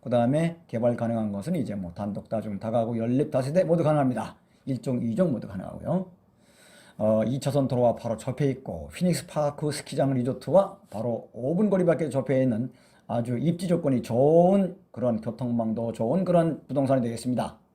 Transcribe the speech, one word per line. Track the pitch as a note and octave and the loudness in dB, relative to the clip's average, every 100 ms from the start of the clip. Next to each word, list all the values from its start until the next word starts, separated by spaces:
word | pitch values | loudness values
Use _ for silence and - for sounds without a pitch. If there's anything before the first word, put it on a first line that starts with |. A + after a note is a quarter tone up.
그 | B2+ | 0
다음에 | A#2+ A#2+ D3 E3 E3+ - | 2 4 2 0 -4 -8
개발 | A#2 A#2+ A#2 | 0 0 0
가능한 | A#2 A#2 G#2+ | -2 -2 -2
것은 | G2+ G2+ | -4 -4
이제 | F3 A2 G#2 | -4 -2 -6
뭐 | F2+ | -8
단독, | F2 G#2 F#2+ - | -6 -6 -6 -6
다중, | A2+ G#2+ G2 | -6 -4 -6
다가구, | A2 A#2 A2+ A#2 | -2 0 0 -2
연립, | A2+ B2+ D3+ | 0 0 0
다세대 | C3 C3 E3 | 0 0 0
모두 | D#3+ E3+ | 2 2
가능합니다. | D3+ D3+ C3 A2+ G2 - _ _ | 4 4 2 0 -6 -12 _ _
일 | - C3 | -6 -6
종, | - B2 | -2 -2
이 | A#2 | -2
종 | A2+ F#3 | 0 0
모두 | A#2 G#2 | 0 -6
가능하고요. | F#2+ - - - E3+ F#3+ - _ _ _ _ - - - - | -10 -10 -10 -2 -2 -2 -14 _ _ _ _ -20 -20 -20 -2
어, | G#2+ A2 | 2 2
이 | A2 C3+ | 2 0
차선 | C#3 C#3 C3 | 0 0 2
도로와 | B2 A#2+ A2+ | 4 2 2
바로 | A#2 G#2+ | -4 -6
접해 | - B2 C#3+ | -6 -2 0
있고, | B2+ - E2+ D2+ | -2 -8 -10 -10
피닉스 | - F3+ C#3+ - | -2 0 0 -4
파크 | - D3 C#3+ D3+ | -2 -2 -2 -4
스키장 | C#3 - C#3 C#3 | -4 -8 -2 0
리조트와 | C3+ B2 B2+ - E3 G3 - - | 2 0 -4 4 4 4 -6 -14
바로 | - A2+ A#2 - | -8 -4 -6 -8
오 | G#2+ B2+ E3+ | -8 -2 0
분 | G#3+ | 2
거리밖에 | F#3+ E3+ D#3+ D#3+ | 2 2 2 0
접해 | B2+ B2 C3 | -2 0 2
있는 | C3 A2 C3 - _ _ - | 2 0 -4 -8 _ _ -6
아주 | A#2 A#2+ A#2+ | -4 -2 0
입지 | C#3+ E3+ F3+ | 0 -2 0
조건이 | E3+ D#3+ B2+ | 0 2 0
좋은 | - A#2+ C#3 E3 F3 G3 F#3 - _ | 0 2 6 6 6 4 2 -4 _
그런, | - A#2+ A2 | -4 -2 -2
교통망도 | A2+ A2 B2+ A#2 A2+ A2 A#2 | -4 -6 -2 0 0 -2 -4
좋은 | - A2+ E3 | -2 0 0
그런 | F3+ E3+ E3 C#3 - | 4 4 2 -2 -4
부동산이 | C3+ C3+ C3+ | -2 2 2
되겠습니다. | A#2 A#2 B2+ A#2+ G#2 - _ | 0 -4 -4 -2 -4 -8 _